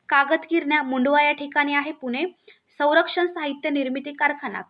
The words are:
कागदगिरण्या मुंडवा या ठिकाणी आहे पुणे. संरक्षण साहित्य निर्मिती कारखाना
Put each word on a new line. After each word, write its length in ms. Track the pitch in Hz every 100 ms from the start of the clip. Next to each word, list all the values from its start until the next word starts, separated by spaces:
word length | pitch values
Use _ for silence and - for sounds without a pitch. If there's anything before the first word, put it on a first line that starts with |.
| -
कागदगिरण्या 760 | 285 277 320 - 330 285 302
मुंडवा 380 | 262 262 254 294
या 100 | 294
ठिकाणी 420 | 294 294 294 285
आहे 180 | 285 285
पुणे. 340 | 302 254 247 359 - _ _ _ -
संरक्षण 500 | 294 311 339 359 349
साहित्य 420 | 349 294 277 311
निर्मिती 440 | 285 262 269 294
कारखाना 480 | 285 294 285 262 190